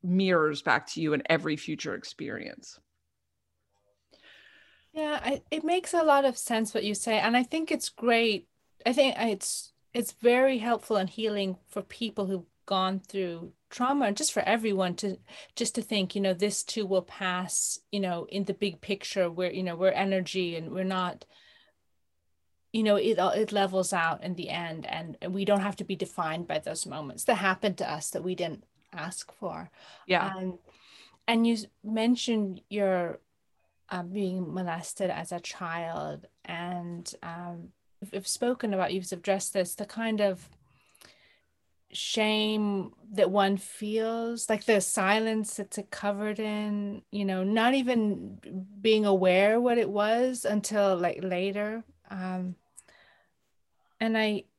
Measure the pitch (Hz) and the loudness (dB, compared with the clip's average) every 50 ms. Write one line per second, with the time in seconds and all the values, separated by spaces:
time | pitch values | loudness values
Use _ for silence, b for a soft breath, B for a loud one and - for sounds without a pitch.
0 | - 180 180 190 196 185 180 165 156 151 147 139 - 160 120 - - - - - | 2 4 4 4 6 6 6 4 4 2 0 0 2 2 2 2 2 -4 -6 -2
1 | 160 151 147 139 - - 165 160 175 156 151 151 - - 156 - - 156 95 - | 0 0 0 0 2 2 2 2 2 -2 -4 -4 -4 -8 -8 -6 -6 -6 -6 -8
2 | - - - - - 123 107 - - - - - - - - - _ _ _ _ | -10 -14 -12 -10 -10 -8 -8 -8 -10 -12 -14 -14 -18 -20 -20 -20 _ _ _ _
3 | _ _ _ _ _ _ _ _ _ _ _ _ _ _ _ _ _ _ _ _ | _ _ _ _ _ _ _ _ _ _ _ _ _ _ _ _ _ _ _ _
4 | _ _ b b b b b b b b b b b b b b b b _ 311 | _ _ b b b b b b b b b b b b b b b b _ -4
5 | 311 302 302 - - 240 277 285 - _ 311 311 311 320 349 370 359 - - 339 | -2 -2 -2 -2 -2 -4 -4 -4 -4 _ -6 -4 0 0 0 0 0 0 2 4
6 | 320 311 285 277 277 262 247 - - - 240 220 226 208 - 226 196 208 208 - | 6 6 6 6 6 2 0 -2 -4 -2 0 0 0 0 -2 -2 -2 -2 -4 -2
7 | - 233 220 214 - 220 233 247 254 247 - 320 320 - 311 - - - _ - | -2 0 0 2 2 4 4 2 2 2 -2 -4 -2 -2 -2 -4 -4 -8 _ -2
8 | 233 240 233 226 233 226 208 - - _ _ _ _ _ _ _ - 240 247 269 | 2 4 4 4 4 2 0 -2 -4 _ _ _ _ _ _ _ -2 0 4 6
9 | 277 269 - - 226 226 202 190 - - - - - - _ _ _ _ - 240 | 4 4 4 0 0 -2 -2 -2 -4 -6 -6 -8 -10 -14 _ _ _ _ -4 -4
10 | 233 - - _ 226 240 240 254 262 269 269 233 214 240 233 220 - - 220 202 | -4 -4 -8 _ 4 6 6 8 6 4 4 2 0 0 0 -2 0 0 0 2
11 | 190 185 - - 220 220 208 202 196 190 185 - _ _ - 208 196 _ - - | 2 0 -4 -2 -2 0 0 0 -2 -2 -4 -8 _ _ -10 -10 -10 _ -8 -6
12 | 240 220 202 - 202 185 196 180 170 _ _ _ _ - 196 185 185 185 190 190 | -6 -6 -4 -4 -2 -2 -2 -4 -6 _ _ _ _ -2 0 0 0 0 -2 -4
13 | - - - 196 185 175 170 170 170 170 - _ _ _ - - 247 254 277 285 | -6 -6 -4 -4 -4 -4 -4 -8 -12 -16 -18 _ _ _ -4 -2 0 2 2 2
14 | 269 202 208 - - - - - - - 214 233 220 220 202 190 190 180 170 - | 2 2 0 0 -2 0 0 0 2 2 2 2 2 0 0 2 0 0 -2 -2
15 | - 196 185 - B B B B B B B - 240 220 - 240 233 - 226 208 | -4 -4 -4 -6 B B B B B B B -4 -4 -2 -2 -4 -4 0 0 0
16 | 190 185 - 208 196 190 185 170 202 208 202 - - - - 226 208 185 190 185 | 0 0 0 0 0 0 2 2 0 0 0 -2 -6 -4 -4 -4 0 2 2 2
17 | 180 - - - 196 185 180 180 185 180 - - - - - - _ _ - 202 | 2 0 -10 -4 -2 -2 -2 -2 -2 -2 -2 -2 -2 -2 -4 -8 _ _ -4 -2
18 | 196 180 175 170 160 - - 202 196 - 196 - 208 202 165 - - - 202 196 | 0 0 -2 -2 -4 -6 -4 -4 -2 -2 -2 -2 -2 -4 -2 -6 -4 -6 -4 -4
19 | - - - 202 185 175 165 175 185 180 - 185 185 180 170 165 190 190 - - | -4 -4 0 0 0 0 0 -2 -2 -2 -2 -4 -4 -4 -2 4 4 4 4 4
20 | 196 196 190 190 180 - - 190 180 170 170 165 165 160 - 185 190 190 190 185 | 0 2 2 0 -2 -2 -2 -2 -2 -2 -4 -6 -8 -6 -4 -4 -2 -2 0 0
21 | 185 180 - - - b b b b b b b b b b _ _ _ _ _ | -2 -2 -4 -8 -16 b b b b b b b b b b _ _ _ _ _
22 | _ _ _ _ _ _ _ _ _ _ _ _ _ _ - 220 220 208 208 208 | _ _ _ _ _ _ _ _ _ _ _ _ _ _ -2 2 4 6 4 6
23 | - 226 220 - 180 185 - 208 220 214 208 208 196 190 190 190 180 - 196 175 | 4 4 4 4 4 4 4 2 0 2 2 2 2 2 2 0 0 2 0 0
24 | 165 165 160 - - 180 180 170 170 - 151 170 170 165 160 160 - - - 165 | 2 0 0 -2 -6 -8 -6 -6 -6 -6 -6 -6 -6 -6 -8 -8 -8 -6 -6 -6
25 | 165 165 - - - 170 185 196 196 202 202 202 190 202 196 - 196 - 190 - | -6 -10 -10 -8 -6 -6 -2 -2 2 4 4 4 2 -2 -4 -6 -6 -6 -4 -6
26 | 185 175 - - 170 160 156 165 170 - 156 156 - - 160 160 - - - 156 | -6 -8 -4 -4 -4 -4 -4 -6 -6 -4 -4 -4 -4 -6 -8 -8 -8 -8 -8 -10
27 | 151 135 - - - - 233 185 196 190 185 - - 208 175 - - 120 151 156 | -10 -10 -10 -2 2 2 2 4 2 0 0 2 0 -2 0 -2 -4 -4 -4 -6
28 | - - - - 156 185 185 - 175 165 151 113 - _ _ _ _ _ - 170 | -6 -6 -6 -4 -4 -4 -4 -4 -4 -6 -6 -10 -14 _ _ _ _ _ -12 -10
29 | 151 185 180 - - - - _ 208 175 165 160 170 - B B B B B B | -10 -8 -10 -12 -14 -16 -14 _ -10 -8 -8 -8 -12 -14 B B B B B B
30 | B - 185 170 185 196 190 185 185 185 180 - _ B B B B B B B | B 2 2 2 2 0 -4 -4 -6 -6 -6 -8 _ B B B B B B B
31 | B B B B _ - 233 226 233 233 233 214 208 - _ _ - 208 220 220 | B B B B _ 2 4 6 6 4 4 2 -2 -10 _ _ -8 -4 -2 2
32 | 220 233 247 240 - - 226 220 208 196 180 - _ _ 196 208 202 190 185 180 | 4 4 4 2 2 0 0 0 0 -2 -4 -10 _ _ -2 0 2 2 2 2
33 | 175 165 - - _ _ _ _ _ _ _ _ _ _ _ _ _ - 185 180 | 0 -2 -6 -10 _ _ _ _ _ _ _ _ _ _ _ _ _ -8 -8 -8
34 | 175 175 190 208 196 185 185 185 180 160 160 185 180 175 165 175 170 - - - | -6 -6 -4 -2 -2 -2 -2 -2 -4 -4 -4 -4 -4 -4 -4 -6 -6 -10 -6 -4
35 | 196 180 - 156 170 - 180 175 170 - - - 185 170 165 170 170 165 165 151 | -2 -2 -2 -4 -6 -8 -8 -8 -8 -10 -10 -8 -8 -6 -6 -4 -6 -6 -6 -6
36 | 147 156 147 147 170 - _ _ _ - 175 170 175 175 180 175 175 175 175 170 | -6 -6 -8 -10 -14 -20 _ _ _ -10 -8 -6 -6 -6 -6 -6 -8 -8 -10 -10
37 | 175 - - - - 170 170 175 175 175 175 170 170 - _ _ _ _ _ _ | -10 -12 -14 -12 -14 -12 -12 -10 -10 -12 -12 -12 -16 -18 _ _ _ _ _ _
38 | - 196 - 202 196 - - - 247 240 254 247 - 220 202 185 180 - 180 190 | -14 -10 -10 -8 -6 -6 -4 -2 0 -2 0 -2 -2 -2 0 0 0 0 -2 -4
39 | 180 - 190 175 - 202 196 196 - - - 196 180 180 - - 208 202 - 226 | -4 -6 -10 -8 -2 0 0 0 -2 -4 -2 -2 -2 -2 -4 -10 -10 -10 -6 -4
40 | 226 226 220 208 208 196 185 185 - - - _ b b b b b b b b | -4 -2 0 2 2 2 0 -2 -10 -20 -20 _ b b b b b b b b
41 | b b b b b b b b b b _ _ _ _ _ _ _ _ - - | b b b b b b b b b b _ _ _ _ _ _ _ _ -10 -8
42 | - - - 220 214 214 214 214 214 214 214 214 208 208 202 196 185 - - _ | -6 -2 0 2 2 2 2 2 2 0 0 0 0 0 0 -2 -4 -6 -10 _
43 | - - 208 190 196 185 190 202 196 196 202 190 - - - - 214 208 214 226 | -18 -8 2 4 4 4 6 4 4 4 2 0 -2 -10 -12 -8 -6 -2 -2 0
44 | 220 226 226 233 233 233 233 226 - - 220 208 - - 220 202 185 - - 214 | 0 0 -2 -2 -4 -4 -4 -6 0 0 0 0 4 4 4 4 4 2 0 2
45 | 185 190 208 220 220 220 220 220 214 - - - 202 - - 208 196 _ - - | 4 4 4 4 4 2 0 0 -2 -4 -6 -8 -8 -8 -8 -10 -10 _ -10 -4
46 | - 202 202 196 208 214 214 214 214 214 208 208 214 208 208 208 208 202 202 - | -2 -2 -2 -2 -4 -4 -4 -4 -4 -4 -2 -2 -2 -2 -2 -2 -4 -6 -8 -10
47 | _ _ - 208 202 196 190 185 190 196 214 226 226 247 269 277 254 240 247 233 | _ _ -6 -2 -2 0 0 0 0 2 2 4 4 4 4 4 2 2 2 4
48 | 214 208 202 - - 202 196 - - - - 190 190 196 - - 196 226 220 214 | 4 2 0 -2 -6 -10 -12 -14 -14 -10 -10 -10 -10 -10 -14 0 4 6 6 6
49 | 214 202 196 190 185 185 180 185 196 208 220 240 240 247 240 240 214 196 202 208 | 6 4 4 6 6 6 6 8 6 6 6 4 4 4 4 4 2 2 2 0
50 | 208 214 226 233 254 254 254 233 - - 214 208 208 - 214 208 202 196 190 170 | 2 2 4 2 2 0 0 -2 -2 0 0 0 0 0 2 4 4 4 4 4
51 | 175 175 - - 180 185 180 180 185 196 196 208 208 214 220 226 226 _ _ _ | 2 0 0 -2 -4 -2 -2 0 -2 -2 -2 -2 -4 -4 -4 -8 -10 _ _ _
52 | _ - 202 190 185 185 185 185 180 185 180 _ _ _ _ b b b b b | _ -12 -8 -6 -6 -4 -4 -4 -4 -6 -8 _ _ _ _ b b b b b
53 | b b b b b b b _ _ _ _ _ _ _ _ _ _ _ _ _ | b b b b b b b _ _ _ _ _ _ _ _ _ _ _ _ _
54 | 220 226 220 220 220 214 208 196 - _ _ | -2 0 2 2 2 2 0 -2 -6 _ _